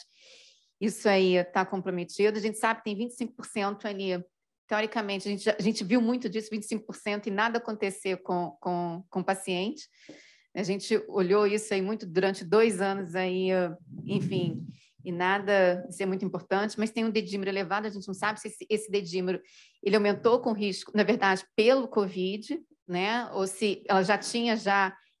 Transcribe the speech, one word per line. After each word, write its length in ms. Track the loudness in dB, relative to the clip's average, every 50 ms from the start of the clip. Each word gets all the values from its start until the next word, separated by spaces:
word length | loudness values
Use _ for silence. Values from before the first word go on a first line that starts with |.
| -12 _ _ _ -20 -20 -20 -20 -20 -20 _ _ _ _ _ -4
isso 300 | -4 -4 -2 0 2 4
aí 340 | 4 6 6 6 4 4 2
tá 220 | 2 0 0 0
comprometido. 720 | 0 -2 -4 -4 -4 -4 -4 -4 -4 0 2 2 2 2 0
A 40 |
gente 160 | -2 -4 -2 0
sabe 200 | 0 0 0 0
que 60 | -4
tem 100 | -6 -4
vinte 160 | -4 -6 -6
e 40 | -6
cinco 180 | -8 -8 -8 -8
por 120 | -12 -14
cento 400 | -8 -4 -2 -2 -2 -2 -4 -6
ali. 380 | -8 -6 -4 -2 -2 -2 -4 -4 -8 _ _ _ _ _ _ _ -4
Teoricamente, 600 | -2 0 0 -2 -2 -4 -4 -2 -4 -4 -4 -4
a 40 |
gente 120 | -6 -2 0
já, 120 | 0 0 2
a 40 | 2
gente 200 | 0 0 0 0
viu 160 | 2 2 2
muito 300 | 4 2 0 -2 -4 -4
disso, 200 | -4 -6 -6 -6
vinte 120 | -8 -8 -6
e 40 | -6
cinco 180 | -6 -6 -6
por 100 | -10 -14
cento, 320 | -10 -6 -4 -4 -4 -4 -2
e 40 |
nada 260 | 0 0 0 0 0 -2
acontecer 600 | -4 -6 -4 -2 -2 -4 -2 -4 -4 -4 -4 -4
com, 380 | -4 -2 -2 -2 -2 -4 -6 -6
com, 420 | -4 -4 -2 -2 -2 -4 -6 -8 -10 _
com 120 | -4 -2
o 20 | 0
paciente. 640 | 0 -2 -2 -2 -2 -2 -2 -2 -4 -4 -8 -12 -20 _ _ -20 -20 -20 -20 -20 -20 _ _ _ _ -8
A 60 | -6
gente 420 | -4 -2 -4 -4 -2 0 0 0 0 0
olhou 400 | 0 0 2 4 4 4 4 4
isso 260 | 2 0 -2 -2 -2
aí 80 | -2
muito 240 | 0 -2 -2 -4 -6
durante 400 | -4 0 2 2 2 0 -2 -2
dois 340 | 2 4 6 6 6 4 2
anos 360 | 0 0 0 -2 -4 -4 -2
aí, 320 | -2 0 0 0 0 2 2 2 2 2 0 -4 -8 -14 -16 -14 -12 -6
enfim, 580 | -2 -2 0 0 0 0 0 0 -2 -2 -6 -8 -12 -14 -18 _ _ _ -14 -10
e 80 | -6
nada 720 | -4 0 2 2 2 2 2 2 4 6 6 6 4 2 -2 -8
de 80 | -6
ser 100 | -4 -2
muito 180 | -2 -2 -2 -2
importante, 540 | -4 -4 -6 -4 -2 0 0 0 0 -2 -2
mas 140 | -2 -2
tem 120 | 0 -2 -2
um 60 | 0
dedímero 400 | 0 0 -2 -2 -4 -4 -2 -2
elevado, 380 | -2 -2 -2 -2 -2 -2 -2 -4
a 20 |
gente 180 | -6 -8 -8 -10
não 60 | -6
sabe 260 | -4 -2 -4 -4 -4
se 80 | -8 -12
esse, 180 | -12 -12 -4 -2
esse 220 | -2 -2 -2 -2
dedímero, 500 | -2 -2 -2 -2 -2 -2 0 0 -2 -4 -6 _ -20 -20 -20 _ _ _
ele 140 | 0 2 4
aumentou 440 | 4 4 2 2 2 4 4 4 4
com 120 | 4 0
risco, 400 | 0 0 0 -2 -2 -4 -6 -2 2
na 100 | 2 4
verdade, 400 | 4 4 4 4 4 2 2 -2 _ _
pelo 320 | 4 6 6 6 6 4 0
covid, 720 | 0 0 0 0 0 -2 -2 -2 -4 -4 -6 -6 -8 -8 -8 _ _ _ _ -6
né? 400 | -2 -2 0 0 0 -2 -4 -4 -2
Ou 140 | -2 -2 -2
se 360 | -2 -2 0 0 0 -2 0 2
ela 160 | 4 4 4
já 160 | 4 2 2
tinha 360 | 0 -2 -2 0 0 0 0
já, 400 | 0 2 2 2 4 2 2 -2 -6 _ _ _ _